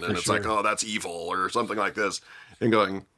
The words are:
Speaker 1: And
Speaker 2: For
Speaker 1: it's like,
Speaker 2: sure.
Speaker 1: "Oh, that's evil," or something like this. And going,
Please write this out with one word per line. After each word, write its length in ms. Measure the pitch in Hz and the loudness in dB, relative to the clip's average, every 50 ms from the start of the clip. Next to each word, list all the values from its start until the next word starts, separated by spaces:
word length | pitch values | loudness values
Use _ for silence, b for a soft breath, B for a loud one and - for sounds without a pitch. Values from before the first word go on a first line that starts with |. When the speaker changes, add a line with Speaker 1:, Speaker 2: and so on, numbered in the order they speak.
| 85 | -2
Speaker 1:
And 80 | 87 87 | -2 -2
Speaker 2:
For 60 | 87 | -2
Speaker 1:
it's 100 | 87 - | 0 2
like, 160 | 95 87 104 | 0 2 2
Speaker 2:
sure. 140 | 110 107 104 | 0 0 2
Speaker 1:
"Oh, 40 | 101 | 2
that's 220 | 107 107 - 113 | 2 0 0 -2
evil," 280 | 110 107 104 - 90 85 | -4 -4 -6 -6 -6 -6
or 380 | 85 82 87 92 92 92 92 | -6 -6 -4 -2 -2 -2 0
something 260 | - 123 113 98 107 | 0 0 0 0 0
like 180 | 107 98 98 - | 0 0 0 0
this. 280 | 104 104 95 92 - B B B B B B B B 123 | 0 0 0 -2 -4 B B B B B B B B 2
And 100 | 117 113 | 4 6
going, 320 | 110 101 95 98 98 - _ _ | 6 4 4 0 -6 -10 _ _